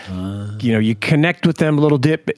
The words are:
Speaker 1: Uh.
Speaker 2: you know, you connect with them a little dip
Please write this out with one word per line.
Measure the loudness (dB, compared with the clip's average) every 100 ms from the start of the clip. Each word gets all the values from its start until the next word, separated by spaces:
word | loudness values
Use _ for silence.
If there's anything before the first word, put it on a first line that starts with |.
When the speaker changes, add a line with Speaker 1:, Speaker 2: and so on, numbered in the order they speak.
| -12
Speaker 1:
Uh. | -8 -8 -8 -10 -4
Speaker 2:
you | 0
know, | 2
you | 0
connect | 0 0 2 2 2 0
with | 2
them | 0 2
a |
little | 2 2
dip | 2 0 -2